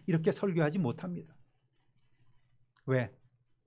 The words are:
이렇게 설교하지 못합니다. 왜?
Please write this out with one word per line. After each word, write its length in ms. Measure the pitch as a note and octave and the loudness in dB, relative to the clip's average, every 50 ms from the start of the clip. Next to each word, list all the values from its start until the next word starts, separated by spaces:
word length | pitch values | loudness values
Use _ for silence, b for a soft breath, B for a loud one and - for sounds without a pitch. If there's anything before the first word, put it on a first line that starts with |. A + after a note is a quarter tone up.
| b | b
이렇게 260 | - E3 D#3+ D#3+ F3+ | 0 0 2 2 2
설교하지 480 | E3+ - - G3 E3+ E3 D3+ D3+ D#3 G3 | 0 0 0 0 2 2 2 2 2 0
못합니다. 560 | D#3+ A#2+ A#2 - - F3+ F3 - - - - - - _ _ _ _ _ _ _ _ _ _ _ _ _ _ _ _ - - _ _ _ _ _ _ _ _ - - | 0 0 -2 -4 -6 -8 -8 -10 -10 -14 -20 -20 -20 _ _ _ _ _ _ _ _ _ _ _ _ _ _ _ _ -20 -20 _ _ _ _ _ _ _ _ -10 -4
왜? 300 | C3+ C3 B2+ A#2+ G2+ - - _ _ _ _ _ _ _ _ _ | -2 0 0 0 -4 -8 -16 _ _ _ _ _ _ _ _ _